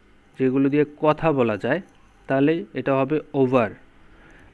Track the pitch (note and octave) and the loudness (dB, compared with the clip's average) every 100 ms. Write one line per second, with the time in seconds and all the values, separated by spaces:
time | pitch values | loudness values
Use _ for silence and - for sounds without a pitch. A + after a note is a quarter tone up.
0 | _ _ _ - C3 C3+ C#3 D3 D3 - | _ _ _ -2 0 2 2 0 -2 0
1 | D3+ D3+ D#3+ C#3 A#2+ G#2 A#2 E3 - _ | -2 0 0 2 0 0 -2 -4 -6 _
2 | - _ - C3+ C#3+ E3+ G3+ C3 B2+ C3+ | -20 _ -4 0 2 0 -4 -6 -2 -2
3 | C3+ D#3 - C#3+ C3 B2+ G#2 F2 - _ | 0 -4 -4 0 2 2 0 -6 -20 _
4 | - - - - - | -20 -20 -20 -20 -14